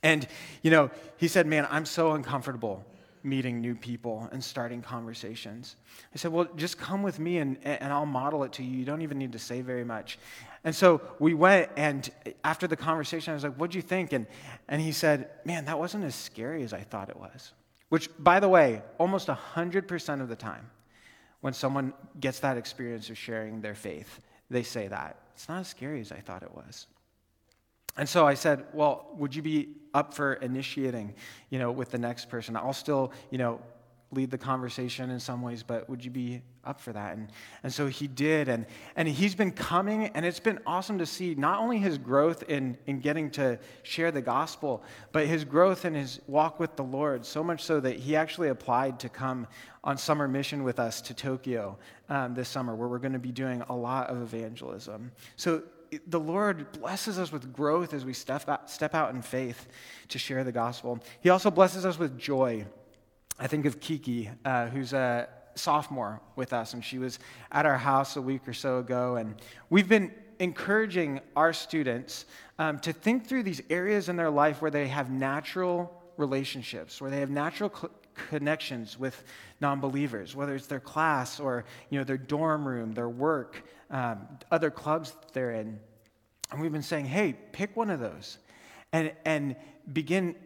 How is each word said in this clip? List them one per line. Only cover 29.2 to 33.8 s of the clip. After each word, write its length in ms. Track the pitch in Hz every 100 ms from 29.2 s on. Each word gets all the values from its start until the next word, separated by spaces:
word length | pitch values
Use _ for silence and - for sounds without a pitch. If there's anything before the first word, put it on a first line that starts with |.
| 143
you 80 | 139
be 280 | 156 156 143 - -
up 220 | 143 147 -
for 180 | 143
initiating, 800 | 135 127 131 135 - 131 120 104 110 - - -
you 80 | 135
know, 120 | 123
with 200 | 127 123
the 80 | 123
next 280 | 120 120 -
person? 280 | 120 113 113
I'll 180 | 127
still, 400 | 135 - 143 131 - -
you 80 | 131
know, 240 | 123 117 - -